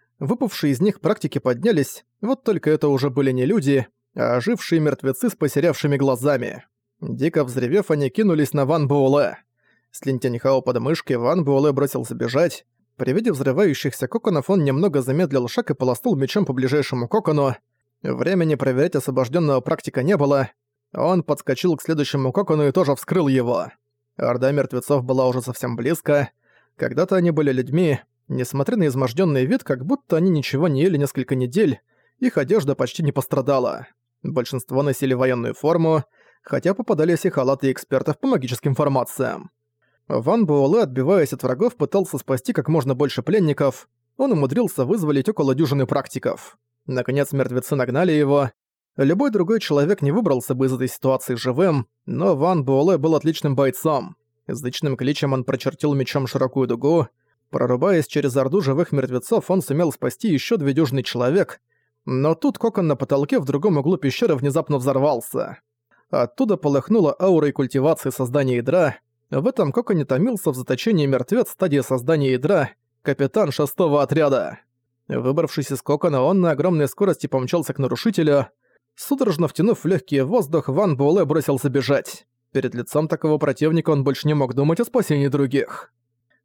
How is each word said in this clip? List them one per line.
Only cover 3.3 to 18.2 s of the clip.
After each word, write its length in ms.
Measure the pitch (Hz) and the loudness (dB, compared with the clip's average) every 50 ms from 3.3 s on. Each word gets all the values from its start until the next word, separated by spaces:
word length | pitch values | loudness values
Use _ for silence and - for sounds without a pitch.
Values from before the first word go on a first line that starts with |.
не 120 | 127 127 127 | 0 0 0
люди, 420 | 151 226 208 135 143 139 131 117 - _ _ _ _ - | 0 0 2 2 2 2 2 0 -2 _ _ _ _ -6
а 220 | - 120 117 120 | -2 -2 0 0
ожившие 440 | 123 120 214 240 - - - 170 160 | 0 0 0 -2 -2 -2 0 0 2
мертвецы 480 | 151 147 135 - - 135 131 - 247 226 | 2 0 0 -2 -2 -4 -2 -2 -2 -4
с 60 | - | -2
посерявшими 640 | - 156 135 - - 170 170 147 - - 143 143 | -2 -2 -2 0 2 2 2 2 0 0 2 4
глазами. 680 | 135 139 135 127 113 131 147 139 120 117 - - - - _ _ _ _ _ _ - | 4 4 4 4 2 2 2 2 2 0 -4 -8 -10 -14 _ _ _ _ _ _ -12
Дико 440 | 156 135 123 123 135 165 - 156 139 | -10 -8 -4 -2 0 0 2 2 0
взревев, 460 | 123 123 131 123 120 165 208 185 - | 0 0 -2 0 0 2 0 2 2
они 180 | 156 147 139 127 | 0 0 0 0
кинулись 440 | - 214 220 196 165 151 147 - - | 0 2 2 4 4 2 2 2 2
на 100 | 143 135 | 0 2
Ван 240 | 131 160 160 143 131 | 2 2 2 2 2
Буэлэ. 500 | 143 143 135 131 143 147 131 82 - - _ _ _ _ _ _ _ _ _ _ | 2 4 4 4 4 4 2 0 -2 -8 _ _ _ _ _ _ _ _ _ _
С 140 | - - - | -20 -8 -4
Линь 140 | 135 131 120 | -4 -4 -2
Тяньхао 420 | - 123 117 117 - 131 135 131 | -2 -4 -4 -2 0 2 2 2
под 160 | 127 139 120 113 | 2 0 -2 0
мышкой 380 | 120 139 165 - - - 127 | 0 -2 -2 -2 -2 -2 -2
Ван 280 | 117 120 127 170 180 151 | 0 0 0 0 0 2
Буэлэ 280 | 143 139 135 147 151 | 2 2 2 2 2
бросился 420 | 131 135 143 131 - 127 120 - 120 | 2 0 0 -2 -2 -4 -6 -8 -6
бежать. 500 | 120 120 117 123 143 175 170 - - - _ _ _ _ _ _ | -6 -4 -2 0 0 0 0 -2 -6 -18 _ _ _ _ _ _
При 160 | - 123 127 | -6 -2 -2
виде 200 | 135 208 226 240 | 0 0 0 0
взрывающихся 760 | 160 131 135 135 127 170 214 175 135 - - 135 - - 135 - | -2 0 0 0 2 2 2 2 2 0 -4 -6 -6 -6 -6 -6
коконов 400 | - 226 - 220 175 143 - - | -4 -4 -2 0 0 0 0 0
он 160 | 202 190 147 | 2 2 2
немного 380 | 139 131 147 190 196 143 139 | 2 0 0 0 0 0 0
замедлил 460 | 120 135 131 165 185 139 139 131 123 117 | 0 0 0 0 0 0 0 -2 -2 -2
шаг 220 | - 247 - - | -4 -4 -4 -4
и 40 | 147 | -2
полоснул 420 | - 131 127 120 - - 247 180 | -2 0 -2 -2 0 0 0 0
мечом 300 | 135 135 123 - 208 190 | 0 0 0 0 0 0
по 80 | - 127 | 0 -2
ближайшему 540 | 127 127 123 143 147 131 - 135 123 120 - | -2 0 0 2 0 0 0 -2 -4 -4 -2
кокону. 480 | - 220 - 160 151 147 139 135 120 - _ _ _ _ _ _ _ _ | -2 -2 0 0 0 2 2 0 -2 -4 _ _ _ _ _ _ _ _
Времени 520 | - 135 127 123 | -8 -6 -4 -2